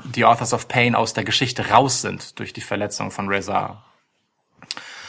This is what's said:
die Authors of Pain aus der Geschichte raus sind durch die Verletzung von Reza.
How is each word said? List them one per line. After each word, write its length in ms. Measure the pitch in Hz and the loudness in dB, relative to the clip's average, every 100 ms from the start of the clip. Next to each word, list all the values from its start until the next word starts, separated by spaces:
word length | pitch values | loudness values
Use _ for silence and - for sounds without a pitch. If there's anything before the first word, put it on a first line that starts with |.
| 127 | -6
die 180 | 120 113 | 4 6
Authors 280 | 117 113 | 6 2
of 140 | 113 - | -2 0
Pain 280 | 123 120 110 | 2 4 2
aus 180 | 113 | 0
der 100 | 113 | -2
Geschichte 460 | 110 - 123 - 101 | 0 0 0 -2 4
raus 320 | 113 135 - | 4 6 2
sind 380 | 101 92 - - | -2 -6 -10 -12
durch 140 | 104 | -12
die 80 | - | -10
Verletzung 480 | - 101 101 - 104 | -6 -4 -4 -4 -6
von 160 | - 98 | -6 -2
Reza. 560 | 98 98 95 101 - - _ _ _ _ _ _ _ - - - - | -2 0 -2 -2 -8 -20 _ _ _ _ _ _ _ -12 -10 -12 -16